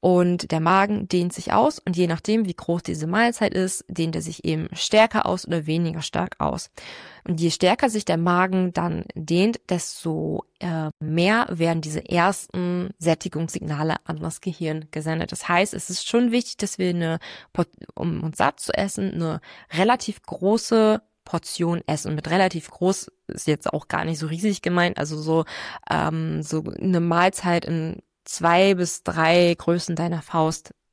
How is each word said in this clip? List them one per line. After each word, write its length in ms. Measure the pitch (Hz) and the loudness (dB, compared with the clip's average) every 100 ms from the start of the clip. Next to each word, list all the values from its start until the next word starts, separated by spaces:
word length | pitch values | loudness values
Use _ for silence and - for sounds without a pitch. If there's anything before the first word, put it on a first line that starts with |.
und 480 | 185 180 180 175 - | 4 4 4 2 0
der 80 | 160 | 0
Magen 480 | 160 190 202 208 202 | 4 4 4 0 0
dehnt 240 | 180 175 | 0 0
sich 220 | - - | -4 0
aus 240 | 208 254 - | 2 2 0
und 180 | - 170 | -4 0
je 120 | 175 | 2
nachdem, 400 | 165 - 220 202 | 0 0 0 0
wie 80 | 170 | -4
groß 260 | - 170 | -2 -2
diese 240 | - 160 156 | -2 -6 -2
Mahlzeit 480 | 190 233 - 208 | 2 2 2 0
ist, 320 | - 190 - - | 0 -2 -4 -8
dehnt 280 | 180 165 165 | -2 -2 -2
er 80 | |
sich 220 | 160 160 165 | -6 -6 -2
eben 220 | 156 160 | -2 -4
stärker 540 | 165 - 214 226 220 - | -6 4 6 6 4 0
aus 200 | 185 - | -2 -2
oder 200 | 165 156 | -4 0
weniger 340 | 160 170 160 | 0 0 -2
stark 360 | - - 180 - | -6 -4 -4 -2
aus. 320 | - - - - - - - - | -2 -2 -8 -16 -18 -18 -18 -16
Und 160 | - 165 | -6 0
je 120 | 165 | 0
stärker 360 | - 180 220 269 | 4 4 4 2
sich 160 | 214 | 0
der 140 | - 165 | 0 0
Magen 560 | 170 175 185 185 185 | 2 2 2 2 0
dann 320 | 175 170 165 - | 0 -2 -4 -8
dehnt, 480 | - 156 170 208 233 - | -10 0 2 2 0 -2
desto, 760 | 180 - - 175 156 160 156 - _ | -2 -2 -8 -6 -4 -2 -4 -8 _
äh, 320 | 180 160 156 - | -6 -4 -6 -6
mehr 460 | 151 160 175 220 - | -2 2 4 4 0
werden 300 | 165 165 165 | 0 0 0
diese 280 | 156 156 - | -2 -6 -2
ersten 800 | 175 175 196 - 180 175 180 185 - | 2 2 0 -6 -4 -2 -2 -4 -2
Sättigungssignale 1000 | 165 160 - 151 165 - 151 147 156 - | 0 0 -2 -4 -4 -6 -6 -2 -2 -2
an 160 | - 160 | -4 -6
das 220 | 160 - | -6 -6
Gehirn 460 | - 160 165 156 151 | -8 -4 -4 -4 -6
gesendet. 420 | - 151 160 - | -8 -4 -4 -4
Das 160 | - - | -6 0
heißt, 280 | 175 202 - | 2 2 -2
es 160 | - | -6
ist 160 | 180 - | -6 0
schon 240 | 233 247 | 2 4
wichtig, 260 | 240 240 - | 2 -2 -6
dass 220 | 202 - | -6 -2
wir 100 | 185 | -2
eine 300 | 175 165 160 - - - | 0 -2 -4 -6 -20 -8
Por-, 140 | - 165 _ - | -4 -4 _ -20
um 300 | - 170 160 | -6 -4 -2
uns 160 | 160 151 | -4 0
satt 200 | 139 - | 0 0
zu 140 | - | -4
essen, 400 | - 196 - 196 | -2 -2 -2 -4
eine 260 | - 165 156 - - - | -2 -4 -4 -10 -20 -8
relativ 520 | 160 196 240 - - | 0 2 2 -2 -10
große 760 | - - 185 226 - 226 220 214 _ _ - | -10 -2 2 2 4 4 6 4 _ _ -6
Portion 560 | 170 - - 170 170 - | -6 -4 -2 -2 -2 -2
essen. 300 | 151 - 151 | -4 -2 -6
Mit 120 | 160 | 0
relativ 400 | 175 185 175 - | 2 2 0 -10
groß 400 | - 180 190 - _ - | -2 0 0 -6 _ -14
ist 180 | - - | -6 -2
jetzt 260 | 151 - | 0 0
auch 160 | 151 - | -4 -4
gar 160 | - | -4
nicht 140 | 160 160 | -2 -4
so 80 | 156 | -4
riesig 380 | 165 208 196 | -2 -2 0
gemeint, 340 | - 175 175 - | 0 2 2 0
also 240 | 151 156 | -6 -4
so, 240 | 156 160 156 - - - - | 0 0 0 -8 -12 -14 -4
ähm, 500 | 170 151 160 160 156 | 0 0 0 -2 -4
so 220 | 151 156 | -2 -4
eine 360 | 156 - 190 175 | -4 -4 0 2
Mahlzeit 680 | 170 170 180 190 185 170 - | 2 4 2 2 0 0 0
in 360 | 165 160 - _ _ | -4 -4 -8 _ _
zwei 520 | - - 170 175 196 185 | -12 0 4 6 6 4
bis 280 | 175 - | 0 -2
drei 520 | - 165 160 170 175 170 | -4 0 4 6 6 4
Größen 380 | - 175 - 165 | 2 0 0 -2
deiner 260 | 170 170 | -2 -4
Faust, 520 | - 170 156 160 - - _ | -2 2 2 0 -10 -20 _